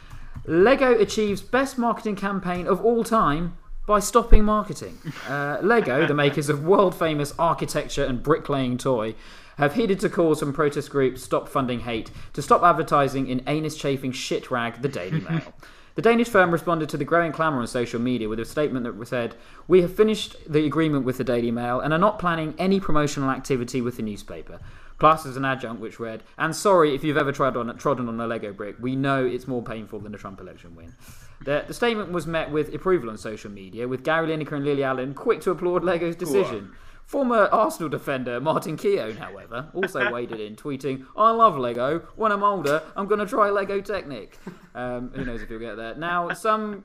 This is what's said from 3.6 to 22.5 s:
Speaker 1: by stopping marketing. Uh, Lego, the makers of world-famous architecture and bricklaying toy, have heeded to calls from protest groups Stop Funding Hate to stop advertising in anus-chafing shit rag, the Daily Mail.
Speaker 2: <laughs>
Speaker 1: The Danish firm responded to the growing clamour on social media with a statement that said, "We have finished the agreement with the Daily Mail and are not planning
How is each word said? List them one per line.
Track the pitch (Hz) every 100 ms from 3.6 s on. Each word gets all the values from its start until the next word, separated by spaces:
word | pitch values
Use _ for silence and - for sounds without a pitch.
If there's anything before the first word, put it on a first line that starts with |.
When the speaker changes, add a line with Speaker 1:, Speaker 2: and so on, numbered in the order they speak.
| - - -
Speaker 1:
by | 208
stopping | 202 240 226 208
marketing. | 208 214 202 143 95 82 165 - -
Uh, | 143 143 147
Lego, | 185 233 135 135 156
the |
makers | 143 143 151 143
of | 147
world-famous | 160 196 185 175 165 151 143 -
architecture | 165 151 151 151 135 -
and | 135 123
bricklaying | 120 156 - 139 127 123
toy, | 139 120 110 - - - - -
have | 143
heeded | 226 226 196
to | 202
calls | - 165 151
from | 147
protest | 139 147 143 131
groups | 143 131 123
Stop | - 151 -
Funding | 143 123 123
Hate | 117 113 - - -
to | -
stop | - 220
advertising | 175 160 - 151 135 135 127
in | 127 -
anus-chafing | 156 156 - 143 135 135
shit | 123 - 175 -
rag, | 123 117 113
the | 139
Daily | 120 90 156
Mail. | - 165
Speaker 2:
<laughs> | - - - - - -
Speaker 1:
The |
Danish | 220 233 233
firm | 196 180
responded | 165 175 165 147
to | 147
the |
growing | 139 170 165
clamour | 143 160 135
on | 117
social | 127 117 117
media | 123 123 107
with | 110
a |
statement | 113 156 147 127
that | 117 101 117
said, | 127 113 - - - -
"We | 180
have | 175
finished | 175 214 214 - - -
the | 151
agreement | 151 147 160 143
with | 123 127
the |
Daily | 123 120 120
Mail | 117 120 123
and | 143
are | 160
not | 208 214
planning | 175 165 156